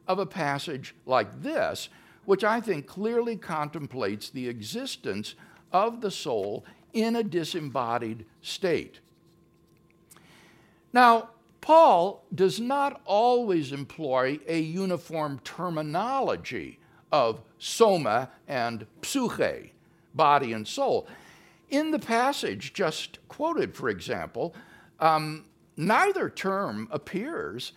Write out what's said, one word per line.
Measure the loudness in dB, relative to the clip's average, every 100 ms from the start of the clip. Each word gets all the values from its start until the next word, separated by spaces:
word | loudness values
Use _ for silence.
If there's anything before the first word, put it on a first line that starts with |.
| -4
of | -2
a | -2
passage | -4 -2 -4 -4 -10 -12 -12 0
like | 2 2 -4
this, | -6 -2 -2 -4 -10 -18 -20 -8
which | 0 2
I | 2 0
think | -2 -4 -6
clearly | -6 -2 0 -2 -4
contemplates | -6 -4 -4 -6 -10 -4 -4 -4 -8
the | -10 -8
existence | -8 -8 -8 -8 -8 -6 -6 -8 -14 -20 -20 _
of | 0 2 -2
the | -6
soul | -6 -4 -2 -2 -6 -12 -20 _
in | -2 0 0
a |
disembodied | -2 -2 -2 -6 -4 -4 -2 -2 -4 -10 -14 _
state. | -12 -4 0 0 -2 -14 _ _ _ _ _ _ _ _ _ _ _ -20 _ -20 -20 _ _ _ _
Now, | 6 8 8 2 -16 _ _
Paul | 6 10 10 8 4 -2 -8
does | 2 2 2
not | -2 0 0 -2
always | 0 4 4 4 2 0 -2
employ | -6 -10 -6 0 2 2 0 -2
a | -2
uniform | -2 -2 -2 -4 -4 -4 -4 -6
terminology | -12 -8 -6 -4 -4 -2 -2 -2 -2 -2 -4 -10 -10 -14 _ _ 0
of | 2 4 0 -8 -14
soma | -4 4 6 6 2 0 -2 -12 -8
and | -4 -4 -4 -10 _
psyche, | -4 -2 0 0 -2 -2 -12 _ _ _ _
body | 2 4 4 2
and | -4 -6
soul. | -2 0 0 -2 -14 -20 -20 -20 _ -4
In | 0 0
the | -2
passage | 0 0 0 0 -4 -6 -8
just | -2 -2 -2 -8 -14 -16
quoted, | -6 -2 -2 -4
for | -4 -4
example, | -4 -4 -6 -6 -6 -8 -8 -20 -20 -18 0
um, | 2 2 -2 -10 -14 _ _ -4
neither | 2 4 4 0 -4
term | -4 -4 -2 -4 -6 -6
appears | -8 -6 -8 -6 -8 -8 -8 -12